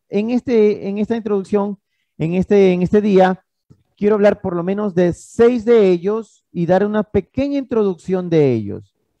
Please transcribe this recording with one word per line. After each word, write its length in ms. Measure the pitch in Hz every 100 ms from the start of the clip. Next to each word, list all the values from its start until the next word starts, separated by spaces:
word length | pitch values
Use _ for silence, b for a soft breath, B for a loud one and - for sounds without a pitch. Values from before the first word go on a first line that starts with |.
| _
en, 220 | 196 220
este, 560 | 247 269 233 214 196 190
en 100 | 202
esta 180 | 208
introducción, 600 | 233 208 202 185 202 202 196 _ _ _ -
en 160 | 156
este, 400 | 180 180 202 190
en 80 | 180
este 180 | 180 214
día, 420 | 208 190 185 185 _ _ _ _ _ _
Quiero 120 | 208
hablar 260 | 214 202 196
por 120 | 185
lo 100 | 175
menos 300 | 175 202 208
de 200 | 175 175
seis 500 | 160 - - 233 247
de 240 | 208 233 196
ellos 540 | 175 185 220 214 _ _
y 140 | 175
dar 200 | 170 185
una 180 | 208 214
pequeña 540 | 208 202 180 - 277 285
introducción 720 | 247 226 202 170 - 185 180
de 220 | 165 139
ellos, 420 | 117 101 95 104 _ _ _